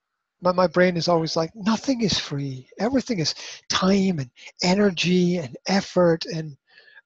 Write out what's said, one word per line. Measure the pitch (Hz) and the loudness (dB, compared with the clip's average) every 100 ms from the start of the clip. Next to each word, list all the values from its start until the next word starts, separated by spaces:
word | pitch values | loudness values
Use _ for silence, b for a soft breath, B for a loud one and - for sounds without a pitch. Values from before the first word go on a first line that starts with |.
| _ _ _ _ | _ _ _ _
My, | 180 | -2
my | 180 180 | 2 2
brain | 180 180 175 | 4 4 4
is | 160 | 2
always | 170 160 165 | 0 0 -2
like, | 160 226 | -4 -4
"Nothing | 196 220 - 254 | -2 -2 -2 0
is | 214 - | 0 -2
free. | - 143 139 131 - - | -4 -6 -6 -8 -14 -6
Everything | 208 269 - 214 | -2 -2 -2 -2
is | 151 B B B - | -4 B B B -6
time | - 190 196 190 170 | 0 2 2 2 -2
and | 123 B B - | -6 B B -6
energy | 185 190 208 160 165 180 175 180 | 0 2 2 0 2 2 2 0
and | 135 139 - | -6 -10 -2
effort, | 196 - - 175 165 - | -2 0 2 4 2 -2
and | 170 160 139 b b b b | -8 -10 -14 b b b b